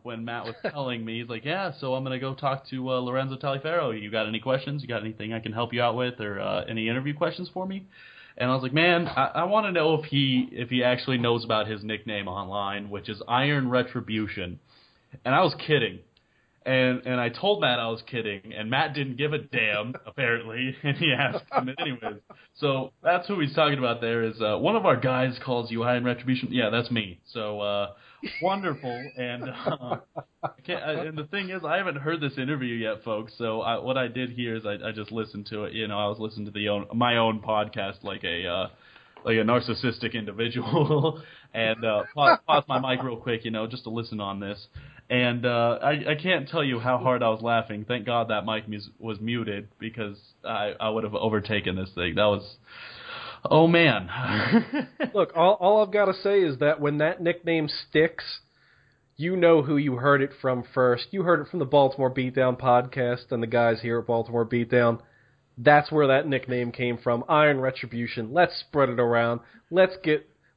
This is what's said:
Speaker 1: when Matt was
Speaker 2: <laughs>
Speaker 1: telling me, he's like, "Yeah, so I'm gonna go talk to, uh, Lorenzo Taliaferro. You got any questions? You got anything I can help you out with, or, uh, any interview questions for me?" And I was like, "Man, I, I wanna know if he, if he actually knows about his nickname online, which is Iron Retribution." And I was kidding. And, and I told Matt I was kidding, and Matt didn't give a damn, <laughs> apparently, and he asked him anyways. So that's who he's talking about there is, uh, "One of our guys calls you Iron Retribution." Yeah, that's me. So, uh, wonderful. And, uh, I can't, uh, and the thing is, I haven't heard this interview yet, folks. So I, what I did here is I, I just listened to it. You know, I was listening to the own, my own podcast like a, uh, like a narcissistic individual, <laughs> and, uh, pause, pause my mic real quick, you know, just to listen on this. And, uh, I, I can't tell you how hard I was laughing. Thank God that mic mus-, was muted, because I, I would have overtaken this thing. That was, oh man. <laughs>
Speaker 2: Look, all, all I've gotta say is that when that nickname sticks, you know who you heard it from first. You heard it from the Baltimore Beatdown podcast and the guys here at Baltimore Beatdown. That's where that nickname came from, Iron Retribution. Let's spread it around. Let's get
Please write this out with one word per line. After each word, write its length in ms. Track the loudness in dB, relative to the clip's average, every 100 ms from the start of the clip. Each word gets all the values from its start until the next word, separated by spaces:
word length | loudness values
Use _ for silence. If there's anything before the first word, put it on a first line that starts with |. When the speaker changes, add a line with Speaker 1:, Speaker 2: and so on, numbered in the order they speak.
Speaker 1:
when 200 | -12 -10
Matt 200 | -8 -8
was 100 | -8 -8
Speaker 2:
<laughs> 80 | -8
Speaker 1:
telling 340 | -6 -6 -6
me, 160 | -6 -6
he's 80 | -6
like, 160 | -8
"Yeah, 280 | -6 -4 -4 -6
so 140 | -4
I'm 80 | -4
gonna 140 | -4 -6
go 160 | -6
talk 320 | -4 -4 -4 -6
to, 200 | -8 -2
uh, 100 | -2
Lorenzo 360 | 0 -2 -2 -4
Taliaferro. 540 | -4 -4 -2 -2 -2
You 200 | -4 -4
got 160 | -2 -2
any 140 | -2
questions? 420 | -2 -2 -2 -8
You 60 | -6
got 140 | -6
anything 300 | -6 -8 -8
I 80 | -6
can 120 | -6
help 200 | -4 -4
you 100 | 0
out 120 | 0 2
with, 240 | -2 -4
or, 200 | -6 -6
uh, 240 | -4 -4 -4
any 200 | -4 -2
interview 260 | -2 -4
questions 340 | -2 -4 -4 -10
for 120 | -8 -8
me?" 200 | -10 -14 -20 -20 -20 -14 -4
And 140 | 0
I 40 |
was 80 | 0
like, 100 | 0
"Man, 340 | 2 4 4 2
I, 240 | 0 0
I 100 | 0
wanna 260 | 0 0 0
know 240 | 2 2
if 100 | 2 0
he, 420 | 0 2 2 0
if 180 | -4 -2
he 120 | 2
actually 360 | 2 2 0 0
knows 260 | 2 0
about 220 | 0 -2 -2
his 160 | -6
nickname 420 | -6 -8 -6 -6 -6
online, 640 | -8 -6 -6 -4 -6 -8
which 180 | -10 -10
is 120 | -10 0
Iron 400 | 2 2 2 2
Retribution." 880 | 2 0 -4 -4 -4 -4 -6 -8 -10 _ _ _ _ _ -8
And 100 | 0
I 80 | 2
was 120 | 2 0 0
kidding. 340 | 2 2 -4 -20 _ _ _ _ _ 0
And, 400 | 2 2 0 -2
and 120 | -2
I 120 | -2
told 320 | 0 0 2
Matt 160 | 2 2
I 100 | 0
was 140 | -4 -6
kidding, 460 | -6 -4 -6 -10
and 160 | -10 -2
Matt 240 | 0 -2
didn't 240 | -2 -6 -4
give 160 | -4
a 60 | -4
damn, 560 | -4 -2 0 0 -4 -10
<laughs> 60 | -12
apparently, 680 | -4 -2 -2 -4 -6 -6 -4
and 140 | -4 0
he 140 | 2 2
asked 280 | 0 -2 -4
him 200 | -4 -2 -6
anyways. 420 | -6 -6 -10 -12 -18 -20 _ -4
So 360 | -2 0 -4 _
that's 240 | 0 0 0
who 140 | -2
he's 140 | -2
talking 240 | 2 2 2
about 240 | 0 -2
there 200 | -2 0
is, 140 | -2 -2
uh, 160 | 0 2
"One 180 | 2 2
of 80 |
our 120 | 4 2
guys 420 | 2 0 0 -2
calls 280 | -4 -4 -2
you 140 | -2
Iron 200 | 0 2
Retribution." 440 | 0 -2 -2 -2 -2
Yeah, 180 | 0 0
that's 220 | 0 0
me. 300 | -2 -4 -10 _
So, 280 | -8 -6 -4
uh, 320 | -2 -2 -4 -8 -20 -16 -12 -4
wonderful. 600 | -2 -2 -4 -4 -6 -8 -10 -8
And, 280 | -8 -8 -10
uh, 480 | -8 -6 -6 -6 -8 -10 -16 -16 _
I 60 | -12 -10 -8
can't, 160 | -8
uh, 240 | -4 -6 -6
and 100 | -8
the 80 |
thing 240 | -8 -6 -6
is, 120 | -6
I 140 | -2 -2
haven't 180 | -2 -4
heard 240 | -4 -2
this 160 | -4 -4
interview 380 | -4 -2 -4
yet, 280 | -4 -4 -4
folks. 300 | -4 -6 -6 -6
So 240 | -4 -2
I, 160 | -2 -2
what 180 | -2 -2
I 120 | -2
did 220 | -4 -6
here 240 | -6 -6 -4
is 100 | -6
I, 220 | -6 -6
I 40 |
just 180 | -8 -8
listened 360 | -6 -6 -8 -10
to 180 | -8
it. 80 | -8
You 160 | -6 -4
know, 100 | -2
I 100 | -2
was 100 | -4
listening 280 | -8 -8 -10
to 60 |
the 160 | -4 -2
own, 180 | -2 -2
my 240 | 0 2 4
own 240 | 2 0
podcast 600 | -2 -2 -2 -4 -8 -8
like 220 | -10 -6
a, 220 | -4 -4 -4
uh, 220 | -4 -6 -10 -20 -20 _ -8
like 120 | 0 2
a 60 |
narcissistic 720 | 4 2 0 -2 -2 -2 -4
individual, 1120 | -6 -8 -4 -4 -4 -2 0 2 2 0 -2 -12 -20
<laughs> 160 | _
and, 280 | -2 0 0
uh, 200 | 0 0 -2
pause, 240 | 2 4 4 4
pause 180 | 2 2
my 100 | -2
mic 240 | 0 -2
real 140 | -2 -6
quick, 280 | -4 -2 -2
you 40 |
know, 160 | -4 -4
just 180 | -6
to 60 | -6
listen 300 | -6 -6 -6
on 180 | -6 -6
this. 260 | -6 -10 -12 -20 -20 -16 -2
And, 360 | 0 2 0 0
uh, 320 | 2 2 2
I, 280 | 0 0 0
I 40 | -2
can't 240 | 0 0 0
tell 140 | -2
you 160 | 0 0
how 180 | 0 0
hard 240 | 2 2
I 80 | 2
was 100 | 0
laughing. 460 | 2 0 0 -6 -4
Thank 160 | -4
God 240 | -2 -2 0
that 160 | -2
mic 240 | -2 -4 -6
mus-, 220 | -10 -12 -12
was 200 | -10 -6
muted, 480 | -4 -4 -4 -6 -8 -12
because 400 | -12 -8 -8 -10 _ _
I, 300 | -6 -4 -4 -2
I 120 | -2
would 140 | -2
have 100 | -2
overtaken 600 | -2 0 0 0 -2 0 -4
this 140 | -6
thing. 220 | -4 -2 2
That 100 | 4
was, 300 | 2 -2 -20 -20 -20 -18 -18 -16 -14 -14 -6 4
oh 160 | 6 8
man. 440 | 8 6 4 -2 -6 -2 0 4 2 2 -4 -6 -6
<laughs> 140 | -2
Speaker 2:
Look, 180 | 0 2
all, 200 | 4 4
all 280 | 6 6 6
I've 100 | 4
gotta 180 | 4 2
say 300 | 2 2 4
is 160 | 4 2
that 200 | 2 2
when 180 | 0 2
that 240 | 0 0
nickname 460 | -2 -2 0 0 0 -6 0
sticks, 520 | 2 2 2 -12 -14 _ _ _ _ _ _ _ -6
you 180 | -2
know 280 | 4 8 8
who 160 | 6 2
you 160 | 2 2
heard 240 | 4 4
it 100 | 2 -2
from 200 | -2 -2 -2
first. 320 | 2 4 4 0
You 120 | -2
heard 180 | 2 2
it 80 | 0
from 100 | -4
the 60 |
Baltimore 480 | 4 6 6 4 0
Beatdown 480 | 0 -2 2 2 2
podcast 720 | 4 4 4 -2 -2 -2 -4
and 100 | -4
the 40 | 0
guys 340 | 4 4 2
here 180 | 0 -2
at 80 | 0
Baltimore 380 | 0 0 0 0
Beatdown. 540 | 0 2 4 4 2 -4 _ _ _ _ 2
That's 340 | 8 8 6
where 160 | 4 6
that 200 | 6 4
nickname 420 | -2 0 -2 -2
came 280 | -2 -2 0
from, 260 | 0 0 4
Iron 300 | 6 6 4
Retribution. 720 | 0 -2 -6 -6 -4 -4 -2
Let's 260 | 4 4 2
spread 300 | -4 2 2
it 100 | 4
around. 400 | 4 4 4 0 -6 -20 0
Let's 240 | 4 4 4
get 240 | 0 0 -2 _ _